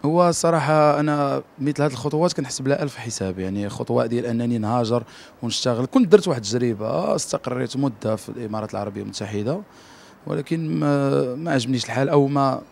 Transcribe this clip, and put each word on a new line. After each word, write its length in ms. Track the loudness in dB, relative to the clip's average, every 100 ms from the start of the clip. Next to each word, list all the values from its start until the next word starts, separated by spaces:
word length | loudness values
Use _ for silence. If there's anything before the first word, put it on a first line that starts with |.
| 2
هو 260 | 4 4
صراحه 680 | 4 2 2 4 6 6 4
انا 420 | 2 2 0 -2 -6 -4
مثل 240 | -2 2
هذه 80 | 0
الخطوات 420 | 0 -2 2 0
كنحسب 340 | 0 -4 -4 0
لها 160 | 0
الف 140 | 0 -4
حساب، 420 | -10 -4 -4 -2
يعني 300 | -4 -4 -4
خطوه 360 | -6 -2 0 0
ديال 200 | -2 -2
انني 320 | -2 0 0
نهاجر 460 | 0 0 2 0 -2 -18 -20 -8
ونشتغل. 440 | -6 -2 -2 0 2
كنت 260 | 2 6
درت 160 | 4 4
واحد 180 | -4 -2
التجربه، 720 | -2 0 -2 -2 -2 0 -2
استقريت 640 | -2 -6 -4 -4 -4 -2
مده 380 | -4 -2 -4 -4
في 140 | -4
الامارات 420 | -10 -8 -6 -6
العربيه 300 | -6 -6 -8
المتحده، 600 | -10 -8 -6 -4 -4 -4 -8 -20 -20 -20 -20 -20 -8
ولكن 520 | -6 -4 -4 -2 0
ما، 560 | 2 2 2 2 0 -4
ما 160 | -2
عجبنيش 340 | -2 0 -2 -2
الحال، 240 | -2 4
او 180 | 4 4
ما 340 | 2 0 -2 -8